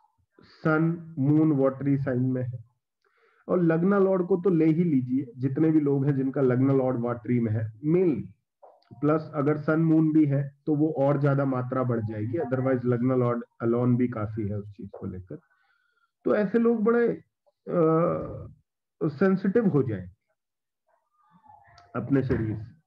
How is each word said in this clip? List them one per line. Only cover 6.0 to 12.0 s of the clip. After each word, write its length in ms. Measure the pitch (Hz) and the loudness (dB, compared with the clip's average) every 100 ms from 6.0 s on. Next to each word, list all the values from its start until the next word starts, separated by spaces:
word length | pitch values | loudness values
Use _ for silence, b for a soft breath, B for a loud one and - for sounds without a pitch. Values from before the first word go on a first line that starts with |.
| 139 | 0
हैं 100 | 135 | 0
जिनका 240 | 131 135 | -2 0
लग्ना 320 | 131 123 135 | 2 2 2
लॉर्ड 280 | 135 127 120 | 2 0 -2
watery 400 | 120 117 - 123 | -4 -6 -2 -2
में 120 | 113 | 0
है, 200 | 110 107 - | -2 -6 -6
mainly, 500 | 151 175 185 113 98 - _ _ - _ _ - | 0 2 2 -2 -6 -16 _ _ -20 _ _ -4
Plus 300 | 143 156 156 | 0 0 -2
अगर 240 | 151 139 147 | -2 -2 0
sun, 220 | - 160 | 0 2
moon 320 | 160 160 156 | 4 4 4
भी 140 | 156 147 | 4 2
है, 300 | 139 143 - - | 0 -4 -8 -4
तो 80 | |
वो 200 | 147 156 156 | 0 0 2
और 220 | 139 139 | 0 2
ज्यादा 240 | 143 139 | 2 2
मात्रा 380 | 139 127 123 131 | 0 -2 -2 -2
बढ़ 180 | 127 117 | 0 -2